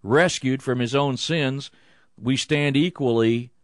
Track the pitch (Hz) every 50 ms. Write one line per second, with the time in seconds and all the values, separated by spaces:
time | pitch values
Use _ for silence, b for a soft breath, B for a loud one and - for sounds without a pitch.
0 | - 101 120 151 175 170 - - - 131 131 131 - 135 123 127 123 117 131 139
1 | 143 139 131 120 - - 165 165 143 131 135 139 139 - b b b b b b
2 | b b b - - 123 135 - - - 156 147 147 143 139 139 160 180 165 -
3 | 139 123 113 113 113 113 117 117 123 127 _ _